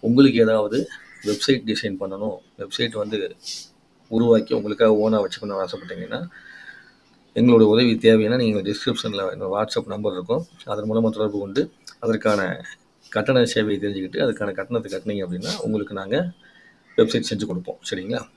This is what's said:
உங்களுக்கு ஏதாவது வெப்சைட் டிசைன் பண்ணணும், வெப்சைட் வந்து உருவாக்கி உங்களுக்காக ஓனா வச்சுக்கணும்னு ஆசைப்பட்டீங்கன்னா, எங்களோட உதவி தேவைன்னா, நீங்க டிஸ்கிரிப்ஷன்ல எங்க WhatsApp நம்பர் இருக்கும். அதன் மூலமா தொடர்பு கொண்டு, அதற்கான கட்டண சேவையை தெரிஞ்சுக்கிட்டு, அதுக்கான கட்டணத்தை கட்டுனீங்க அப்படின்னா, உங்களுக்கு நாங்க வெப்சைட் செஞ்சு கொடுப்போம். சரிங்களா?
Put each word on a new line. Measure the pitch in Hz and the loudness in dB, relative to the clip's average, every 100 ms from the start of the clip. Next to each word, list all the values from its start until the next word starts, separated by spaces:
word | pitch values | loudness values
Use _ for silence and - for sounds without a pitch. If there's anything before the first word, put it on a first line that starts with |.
உங்களுக்கு | 110 123 139 120 | 2 6 6 6
ஏதாவது | 110 110 107 117 - - - - | 4 4 0 -2 -4 -10 -20 -12
வெப்சைட் | 101 107 - 131 113 | -6 -4 0 0 0
டிசைன் | 104 110 92 | -4 -4 -6
பண்ணணும், | 98 98 107 90 _ _ | -8 -6 -8 -8 _ _
வெப்சைட் | 98 - 120 | -12 -6 -4
வந்து | 110 104 107 92 - - - - _ _ _ _ | -4 -4 -4 -6 -10 -14 -14 -16 _ _ _ _
உருவாக்கி | 113 120 113 - | 0 4 4 4
உங்களுக்காக | 120 104 104 113 107 110 | -4 -4 2 4 4 4
ஓனா | 110 | 2
வச்சுக்கணும்னு | 98 - 104 98 | 0 -4 -8 -6
ஆசைப்பட்டீங்கன்னா, | 92 101 90 92 113 120 175 - - - - - - _ _ _ _ | -6 -8 -12 -12 -8 -8 -10 -14 -20 -20 -20 -20 -20 _ _ _ _
எங்களோட | - 120 117 | 2 6 8
உதவி | 110 110 123 | 8 6 4
தேவைன்னா, | 113 113 113 107 123 | 4 6 6 4 0
நீங்க | 117 104 | 0 0
டிஸ்கிரிப்ஷன்ல | 95 104 - - 113 101 95 | -2 -4 -4 -4 -4 -4 -6
எங்க | 95 98 101 | -6 -4 -2
WhatsApp | 107 - 104 | -2 -4 -6
நம்பர் | 101 104 | -4 -4
இருக்கும். | 92 87 175 170 _ | -6 -4 -4 -4 _
அதன் | - 104 107 | -8 -6 -2
மூலமா | 113 113 | 2 2
தொடர்பு | 107 107 101 | 0 -2 -2
கொண்டு, | 101 98 147 _ - - | -4 -2 -4 _ -20 -8
அதற்கான | 113 110 110 104 92 90 - - _ _ - | -2 0 2 0 0 -6 -12 -20 _ _ -6
கட்டண | 107 104 127 | -4 2 4
சேவையை | 117 113 107 101 | 4 2 0 -2
தெரிஞ்சுக்கிட்டு, | 104 98 92 - | -4 -6 -6 -2
அதுக்கான | 135 113 101 | -2 -2 -6
கட்டணத்தை | 95 98 120 104 | -6 -4 -4 -4
கட்டுனீங்க | 95 104 104 92 | -8 -4 -4 -4
அப்படின்னா, | 90 95 - | -6 -6 -6
உங்களுக்கு | - 110 101 | -2 -2 -2
நாங்க | 101 95 127 175 - _ _ _ _ _ - | -6 -2 -2 -2 -6 _ _ _ _ _ 2
வெப்சைட் | 113 123 - | 2 2 -2
செஞ்சு | 107 110 | -4 -4
கொடுப்போம். | 90 - - - | -6 -8 -12 -8
சரிங்களா? | 95 95 120 - | -8 -6 -8 -10